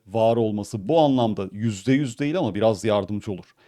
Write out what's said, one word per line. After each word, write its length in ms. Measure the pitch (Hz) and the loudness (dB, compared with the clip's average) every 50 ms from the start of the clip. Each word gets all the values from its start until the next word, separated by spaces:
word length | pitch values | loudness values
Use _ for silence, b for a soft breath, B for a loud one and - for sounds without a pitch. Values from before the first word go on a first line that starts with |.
| _ | _
var 300 | 95 95 113 110 113 117 | -6 -2 2 2 4 4
olması 520 | 120 113 107 104 104 101 - - 107 92 104 | 2 0 0 -2 -4 -6 -6 -8 -8 -4 0
bu 120 | 160 170 | 2 4
anlamda 480 | 156 143 135 127 117 110 104 92 98 92 95 | 4 4 4 2 2 0 0 -2 -6 -8 -6
yüzde 400 | 101 110 117 104 95 92 131 131 | -6 -4 -4 -4 -4 0 2 2
yüz 260 | 139 151 123 113 - | 2 2 -2 -4 -6
değil 200 | 143 147 - - | -4 -4 -2 -2
ama 160 | - 110 92 | -2 -2 0
biraz 300 | 101 107 110 110 92 98 | 2 2 2 2 2 0
yardımcı 480 | 113 104 104 95 85 104 101 - 107 98 | 0 0 0 0 -2 -6 -8 -6 -8 -10
olur. 220 | 85 - _ _ b b | -10 -10 _ _ b b